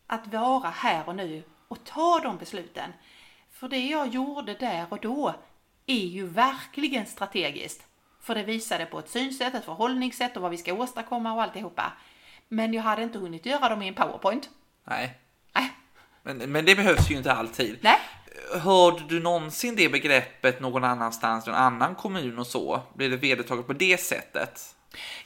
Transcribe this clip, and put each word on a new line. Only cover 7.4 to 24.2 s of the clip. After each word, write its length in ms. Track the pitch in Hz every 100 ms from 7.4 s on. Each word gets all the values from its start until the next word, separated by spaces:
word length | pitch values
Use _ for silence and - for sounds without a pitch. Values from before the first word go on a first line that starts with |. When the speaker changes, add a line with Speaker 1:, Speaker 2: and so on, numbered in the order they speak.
| 151 143 - - - _ _ _
Speaker 1:
För 140 | - 220
det 80 |
visade 420 | 202 226 226 - 165
på 140 | 156
ett 100 | 156
synsätt, 460 | 240 269 262 254 254
ett 100 | -
förhållningssätt 680 | 165 233 254 254 - 247 220
och 60 |
vad 100 | 180
vi 60 | 170
ska 160 | 175
åstadkomma 600 | 190 247 240 226 240 226
och 80 | 226
alltihopa. 500 | 214 220 214 - - - - _ - - -
Men 260 | 220 226
jag 100 | 226
hade 200 | 220 214
inte 160 | 233 220
hunnit 260 | 180 165 233
göra 240 | 285 247
dem 120 | 214
i 60 | 190
en 60 |
PowerPoint. 560 | 185 160 - 190 240 - _ _ _
Speaker 2:
Nej. 360 | - 120 127 - _ _ _
Speaker 1:
Nej. 180 | - 262 - _ _ _ _
Speaker 2:
Men, 140 | - 135
men 280 | 131 147 160
det 100 | 196
behövs 360 | 202 160 -
ju 40 | 143
inte 160 | 135
alltid. 440 | 123 113 - 117 113
Speaker 1:
Nej. 180 | 208 339 - - - - 64 170
Speaker 2:
Hörde 420 | 170 185 175 170 151
du 120 | 165
någonsin 560 | 170 175 156 - 240 220
det 140 | 156
begreppet 720 | 139 151 135 - - 131 127
någon 220 | 131 127
annanstans, 640 | 127 123 117 113 117 113 113
någon 100 | 104
annan 400 | 127 120 147 185
kommun 440 | 202 190 127 117
och 80 | 120
så? 340 | 127 71 123 -
Blev 180 | - 135
det 60 | 127
vedertaget 500 | 139 120 120 123 120
på 60 |
det 240 | 139 185 180
sättet? 760 | - -